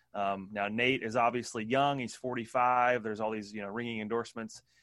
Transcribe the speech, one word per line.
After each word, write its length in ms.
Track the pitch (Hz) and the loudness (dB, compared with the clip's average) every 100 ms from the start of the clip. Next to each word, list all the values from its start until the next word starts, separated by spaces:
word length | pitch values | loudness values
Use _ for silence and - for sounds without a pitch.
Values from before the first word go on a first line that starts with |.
| _ 101 | _ -2
Um, 320 | 98 98 98 | 0 -2 -4
now, 180 | 104 101 | -4 -2
Nate 340 | 110 123 135 | 2 2 2
is 140 | 110 120 | 0 2
obviously 480 | 117 120 - 117 110 | 2 2 -4 -4 0
young. 340 | 131 143 139 | 2 4 2
He's 160 | 117 - | -4 -6
forty-five. 880 | 127 123 110 127 123 123 123 123 | -4 -4 -2 2 4 4 4 2
There's 160 | 110 107 | 0 -2
all 120 | 110 | -2
these, 220 | 110 101 | -4 -6
you 80 | 107 | -8
know, 60 | 98 | -6
ringing 320 | 113 120 113 | -6 -4 -4
endorsements. 640 | 107 117 117 117 110 - _ _ | -2 -2 -2 -8 -10 -12 _ _